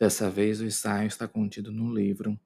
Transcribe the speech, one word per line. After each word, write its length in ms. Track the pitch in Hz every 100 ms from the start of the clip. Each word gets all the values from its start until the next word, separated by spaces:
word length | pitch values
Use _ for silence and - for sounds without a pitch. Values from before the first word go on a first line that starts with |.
Dessa 280 | 107 - 101
vez, 320 | 98 104 107
o 40 |
ensaio 420 | 113 104 110 104 107
está 220 | - 113
contido 420 | 113 104 110 107
no 240 | 107 117
livro 420 | 113 101 101 107 107